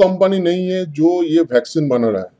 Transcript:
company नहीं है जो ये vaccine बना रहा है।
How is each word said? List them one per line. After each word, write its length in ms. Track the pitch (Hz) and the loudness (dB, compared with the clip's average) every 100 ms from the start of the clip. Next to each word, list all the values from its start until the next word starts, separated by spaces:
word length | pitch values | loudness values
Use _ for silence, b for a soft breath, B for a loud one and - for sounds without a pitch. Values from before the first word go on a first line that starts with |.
company 380 | 185 185 190 196 | 2 2 0 2
नहीं 280 | 170 180 185 | 0 -2 -2
है 160 | 185 175 | -4 -6
जो 300 | 143 165 180 | 0 2 2
ये 160 | 170 160 | 0 0
vaccine 460 | 165 123 - 160 143 | 2 0 0 -4 -2
बना 200 | 123 113 | 0 0
रहा 140 | 98 | -2
है। 80 | 92 | -6